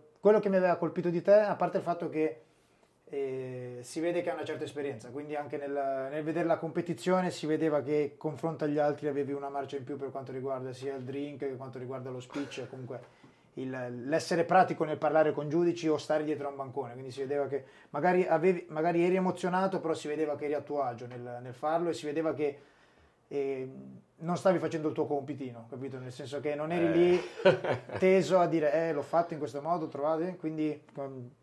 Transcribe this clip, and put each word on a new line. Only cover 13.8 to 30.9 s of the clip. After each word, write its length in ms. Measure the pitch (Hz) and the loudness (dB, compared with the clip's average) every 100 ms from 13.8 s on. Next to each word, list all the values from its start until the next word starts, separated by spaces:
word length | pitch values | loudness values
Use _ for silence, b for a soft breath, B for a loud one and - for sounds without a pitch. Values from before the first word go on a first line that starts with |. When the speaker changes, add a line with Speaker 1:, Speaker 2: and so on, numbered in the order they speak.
| 123 123 123 | -6 -6 -2
Speaker 1:
l'essere 380 | 160 - 170 | 0 2 2
pratico 400 | 170 180 180 165 | 6 6 6 2
nel 120 | 156 151 | -2 0
parlare 340 | 151 156 151 | 2 4 4
con 160 | 143 147 | 2 0
giudici 400 | 165 175 165 160 | 2 2 2 0
o 80 | 147 | 0
stare 240 | - 156 | 0 0
dietro 240 | 151 143 143 | 0 -2 -4
a 40 | |
un 60 | 139 | -8
bancone, 360 | 135 135 123 | -6 -6 -6
quindi 180 | 123 131 | -8 -10
si 100 | 123 | -8
vedeva 280 | 135 143 135 | -2 -2 -2
che 160 | 139 b b b | -4 b b b
magari 340 | 147 175 180 | 0 2 4
avevi, 420 | 175 160 185 175 - | 4 4 4 2 -2
magari 360 | 156 170 170 | -2 2 4
eri 120 | 180 185 | 4 4
emozionato, 640 | 185 180 185 185 190 185 | 2 0 0 2 2 0
però 140 | 160 | -2
si 120 | 156 147 | -2 -2
vedeva 300 | 151 151 143 | -2 0 0
che 80 | |
eri 100 | 147 | -2
a 60 | 147 | -2
tuo 220 | 143 147 | -2 -2
agio 240 | 127 117 123 | -2 -4 -10
nel, 320 | 123 123 123 | -10 -10 -10
nel 120 | 127 | -12
farlo, 360 | 120 151 165 170 | -6 -2 0 0
e 20 | |
si 140 | - 147 | -2 -2
vedeva 280 | 147 160 | -2 0
che, 240 | 139 147 143 b b b b b _ _ | 0 0 -2 b b b b b _ _
eh, 400 | 143 139 135 131 135 135 131 - - | -2 -2 -2 -6 -10 -16 -18 -20 -10
non 200 | 160 175 | -4 0
stavi 220 | 196 170 | 2 2
facendo 300 | 151 160 151 | 2 -2 -2
il 60 | |
tuo 120 | 139 143 | 0 0
compitino, 600 | 147 131 135 131 117 113 | -2 -4 -8 -8 -10 -12
capito? 300 | 127 135 131 | -10 -8 -10
Nel 140 | 127 | -10
senso 280 | - 131 143 | -12 -8 -4
che 140 | 147 | -2
non 160 | 147 156 | -2 -2
eri 140 | 170 170 | 2 4
Speaker 2:
Eh. 40 | |
Speaker 1:
lì 280 | 165 175 180 - - | 6 6 6 2 4
Speaker 2:
<laughs> 560 | 190 - 180 127 - 110 | 6 6 2 -2 -4 2
Speaker 1:
teso 400 | 190 190 147 185 | 6 6 6 4
a 80 | 170 | 4
dire, 260 | 160 147 | 4 4
"Eh, 200 | 156 165 | 2 2
l'ho 100 | 147 | 0
fatto 300 | - 165 170 | 2 2 2
in 60 | 156 | -2
questo 220 | 139 139 | -6 -4
modo, 280 | 151 175 156 | -2 -2 -2
trovate?" 480 | 135 147 160 180 180 | -2 0 0 -2 -4
Quindi, 440 | 160 156 156 147 - | -6 -2 -2 -2 -10